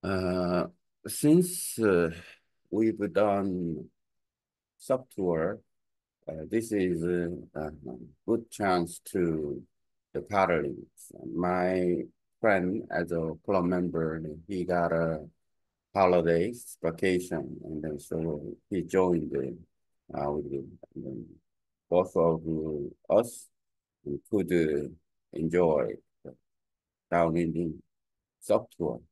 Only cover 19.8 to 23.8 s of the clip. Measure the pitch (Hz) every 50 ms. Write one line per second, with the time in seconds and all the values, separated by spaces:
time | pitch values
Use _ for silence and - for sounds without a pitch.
19.8 | _ _ _ _ _ _ 73 71 71 71 71 76 71 69 67 69 67 67 - -
20.8 | - _ _ - - 65 67 - - - - - _ _ _ _ _ _ _ _
21.8 | _ _ 85 87 92 - - 90 82 85 82 82 80 80 80 78 78 78 76 73
22.8 | 71 - - _ _ - - 104 120 - - - - _ _ _ _ _ _ _